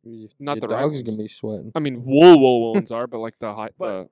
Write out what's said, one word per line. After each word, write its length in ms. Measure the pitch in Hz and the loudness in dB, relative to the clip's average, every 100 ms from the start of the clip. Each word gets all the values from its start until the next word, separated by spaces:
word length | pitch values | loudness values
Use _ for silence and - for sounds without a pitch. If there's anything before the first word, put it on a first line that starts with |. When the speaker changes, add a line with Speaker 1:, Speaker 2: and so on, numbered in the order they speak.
| 113 | -20
Speaker 1:
Your, 220 | 113 110 _ | -20 -20 _
Speaker 2:
Not 200 | 143 143 | -10 -8
Speaker 1:
your 40 | |
Speaker 2:
the 60 | 113 | -6
right 140 | 120 | -6
Speaker 1:
dog's 140 | 147 147 | -6 -6
Speaker 2:
ones. 80 | 117 | -10
Speaker 1:
gonna 120 | 107 | -12
be 60 | 107 | -12
sweating. 420 | - 110 104 110 160 | -14 -12 -12 -10 -8
Speaker 2:
I 40 | |
mean, 240 | 147 120 | -8 -10
wool, 340 | 123 139 175 160 | -2 8 10 10
wool 360 | 131 120 117 | 6 2 -2
ones 180 | 107 110 | -4 -6
are, 160 | 113 123 | -10 -10
but, 120 | 117 | -10
like, 160 | 113 _ | -12 _
the 140 | 113 | -14
high, 160 | 104 107 _ | -12 -14 _
Speaker 3:
But 80 | 113 | -12
Speaker 2:
uh 200 | 95 90 | -10 -14